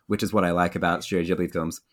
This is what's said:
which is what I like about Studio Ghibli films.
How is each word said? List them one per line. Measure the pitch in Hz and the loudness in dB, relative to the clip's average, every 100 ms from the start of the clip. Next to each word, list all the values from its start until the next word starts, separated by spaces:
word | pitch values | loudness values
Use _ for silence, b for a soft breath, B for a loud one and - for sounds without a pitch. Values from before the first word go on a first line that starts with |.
| - | -6
which | 104 | -2
is | 98 | 0
what | 107 | 2
I | 90 | 2
like | 87 87 98 | 2 2 2
about | 90 85 | 0 0
Studio | - 95 85 90 | -2 -2 0 0
Ghibli | 87 | 0
films. | 87 82 - _ | -2 -4 -6 _